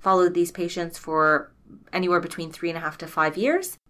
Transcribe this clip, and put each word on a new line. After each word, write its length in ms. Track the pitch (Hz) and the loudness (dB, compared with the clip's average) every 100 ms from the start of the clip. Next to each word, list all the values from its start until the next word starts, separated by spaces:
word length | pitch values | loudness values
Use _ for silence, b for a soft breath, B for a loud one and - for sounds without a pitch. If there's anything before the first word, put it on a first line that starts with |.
followed 340 | 190 185 175 | 2 4 4
these 160 | 175 175 | 2 -2
patients 480 | - 170 180 170 - | -2 -6 -4 -8 -8
for 540 | - 156 156 151 - _ - - - | -4 2 4 2 0 _ -20 -20 -8
anywhere 280 | 185 180 175 | -2 2 2
between 300 | 180 - 160 | 0 -8 -12
three 200 | 156 170 | -6 -6
and 80 | 165 | -4
a 20 | |
half 180 | 160 156 | -8 -8
to 80 | 160 | -8
five 300 | - 156 160 | 0 0 2
years. 400 | 247 349 359 - _ | 0 0 -2 -12 _